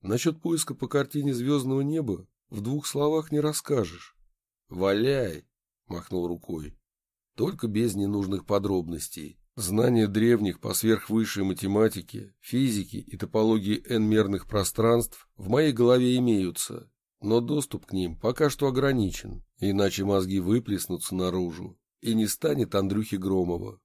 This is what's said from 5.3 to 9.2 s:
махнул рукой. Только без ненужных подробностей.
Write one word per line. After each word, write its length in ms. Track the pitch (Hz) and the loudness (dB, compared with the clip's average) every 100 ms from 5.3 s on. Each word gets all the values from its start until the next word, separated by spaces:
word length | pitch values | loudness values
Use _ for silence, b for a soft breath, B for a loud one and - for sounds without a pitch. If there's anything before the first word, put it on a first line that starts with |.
| 76 - _ _ _ _ | -6 -14 _ _ _ _
махнул 400 | 85 - 92 87 | -12 -6 -4 -2
рукой. 500 | 85 - 82 73 - _ _ _ _ _ - | -4 -8 -10 -10 -16 _ _ _ _ _ -4
Только 320 | 131 196 113 | -4 -2 -4
без 280 | 107 120 98 | 0 0 0
ненужных 500 | 98 104 98 98 - | 0 0 -2 -4 0
подробностей. 920 | 101 98 95 85 82 - - | 0 2 0 0 -6 -8 -12